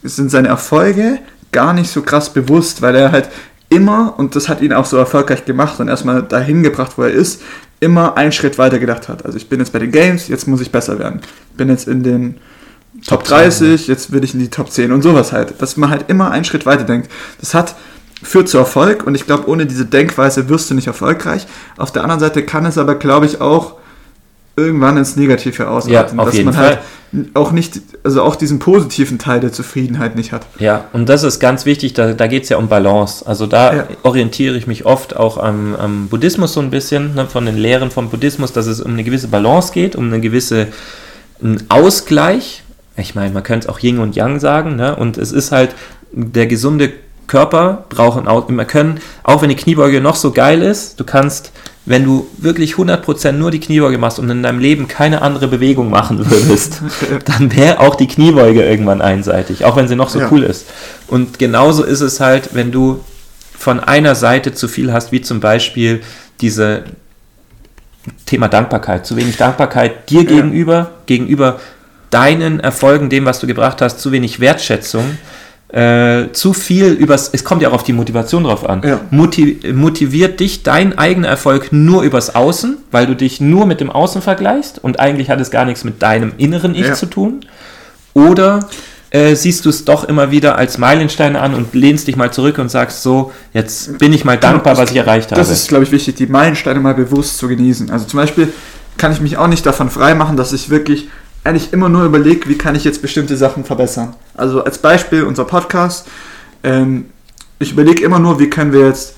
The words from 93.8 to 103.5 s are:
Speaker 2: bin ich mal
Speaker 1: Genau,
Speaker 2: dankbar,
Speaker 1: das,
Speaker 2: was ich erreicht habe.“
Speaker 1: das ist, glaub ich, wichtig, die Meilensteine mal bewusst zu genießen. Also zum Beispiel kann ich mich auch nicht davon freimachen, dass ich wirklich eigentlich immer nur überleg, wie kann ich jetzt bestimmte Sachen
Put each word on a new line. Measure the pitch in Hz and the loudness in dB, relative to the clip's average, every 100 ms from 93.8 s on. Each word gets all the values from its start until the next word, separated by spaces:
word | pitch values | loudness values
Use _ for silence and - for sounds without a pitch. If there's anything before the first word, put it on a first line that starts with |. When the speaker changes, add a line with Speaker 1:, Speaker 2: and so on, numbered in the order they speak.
| - 135 | -12 2
Speaker 2:
bin | 147 | 4
ich | 151 | 4
mal | 147 120 | 2 2
Speaker 1:
Genau, | 123 | 4
Speaker 2:
dankbar, | 147 147 131 | 4 2 2
Speaker 1:
das, | |
Speaker 2:
was | 120 | 2
ich | 123 | 2
erreicht | 113 113 113 | 2 2 2
habe.“ | 107 | 0
Speaker 1:
das | - | 2
ist, | 160 - | 0 2
glaub | 143 | 2
ich, | 135 | 4
wichtig, | 147 143 131 | 2 0 -4
die | 127 | 0
Meilensteine | 135 160 143 - 135 | 2 2 0 -2 0
mal | 135 | 0
bewusst | 131 127 139 139 - | 0 0 0 -2 -6
zu | 127 | -4
genießen. | 123 127 117 110 | 0 0 0 -2
Also | 117 107 | -4 -4
zum | 143 | -2
Beispiel | 151 151 160 - - - - - | 0 2 0 -2 -18 -20 -20 -4
kann | 160 | -2
ich | 151 | 0
mich | 151 139 | -2 0
auch | 170 | 0
nicht | 170 151 | 0 -2
davon | 135 131 | -2 -4
freimachen, | 123 135 160 156 143 | 0 2 2 0 -2
dass | 127 | -2
ich | 139 - | -4 -2
wirklich | 151 147 147 - - - - | -2 0 -4 -4 -20 -20 -8
eigentlich | - 165 165 | -2 -2 -2
immer | 180 185 | 0 2
nur | 170 | 2
überleg, | 170 151 147 170 139 | 4 4 4 2 0
wie | 147 | -2
kann | 156 147 | 0 -2
ich | |
jetzt | 147 143 | -2 -4
bestimmte | 139 - 139 135 | -6 -4 -4 0
Sachen | 135 | 0